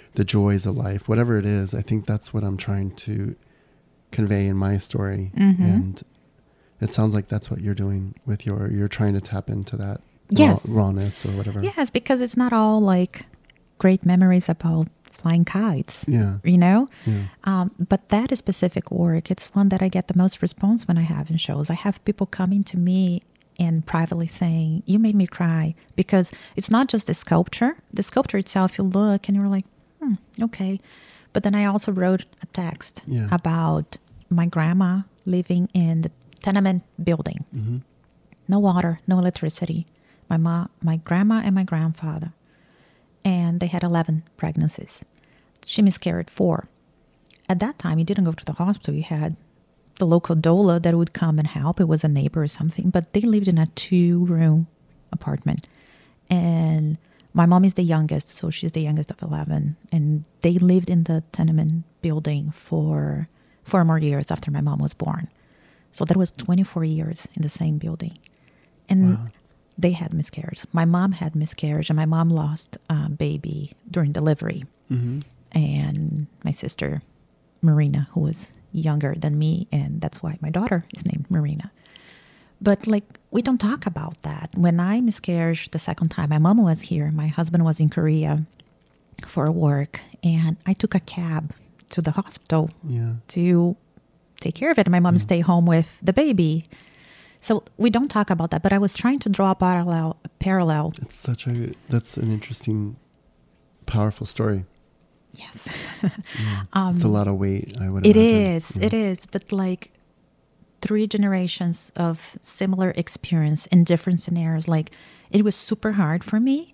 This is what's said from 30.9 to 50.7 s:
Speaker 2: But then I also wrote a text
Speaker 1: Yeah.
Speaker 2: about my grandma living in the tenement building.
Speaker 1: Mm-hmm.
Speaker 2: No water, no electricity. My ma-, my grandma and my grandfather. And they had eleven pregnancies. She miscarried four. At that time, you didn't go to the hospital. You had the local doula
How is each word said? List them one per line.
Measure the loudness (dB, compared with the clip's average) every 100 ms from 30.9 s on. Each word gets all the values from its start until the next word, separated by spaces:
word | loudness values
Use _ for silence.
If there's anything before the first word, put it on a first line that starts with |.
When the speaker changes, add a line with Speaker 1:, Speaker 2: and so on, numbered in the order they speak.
| -20 -20 -20 _
Speaker 2:
But | -2
then | 0
I | 2
also | 2 0 0
wrote | 0 2 0 -2 _
a | -14
text | -8 -8 -8 -12 -14 -6
Speaker 1:
Yeah. | -4 0
Speaker 2:
about | 0 0 0 0 0 -2 -10 _ -16 -2
my | 0 0
grandma | 0 0 2 2 0 -4 _
living | -4 -2 0 0 0
in | 0 2 0
the | -2 -8 _ -8
tenement | -2 0 2 0 -4 -6
building. | -2 -2 -2 -8 -10
Speaker 1:
Mm-hmm. | -8 -6 -6 -8 _ _ _ _ _ -2
Speaker 2:
No | 2
water, | 2 2 0 -2 0
no | 2
electricity. | 2 0 -4 -6 -6 -6 -8 _ _ _ -4
My | 0
ma-, | 0 0 -4 _
my | -2 -2
grandma | 0 0 2 2
and | 2
my | 0
grandfather. | 0 0 -2 -4 -6 -8 -10 -12 _ _ _ _ _ _ _ _
And | 0 2 2 0
they | -2
had | -2
eleven | 0 0 2 -2 -4 -8
pregnancies. | -4 0 -2 -2 -14 -16 -20 _ _ _ _ _ -8
She | 2
miscarried | 4 2 -2 -4 -4
four. | -2 0 0 -4 _ _ _ _ _ _ _ -4
At | -2
that | -2 -4
time, | -2 0
you |
didn't | 0 0
go | 0
to | -2
the | -6
hospital. | -4 -2 -2 -4
You | -6
had | -4 -4 -4 -6 _ _ _ _ _ -2
the | 2
local | 2 2 0
doula | 4 4 4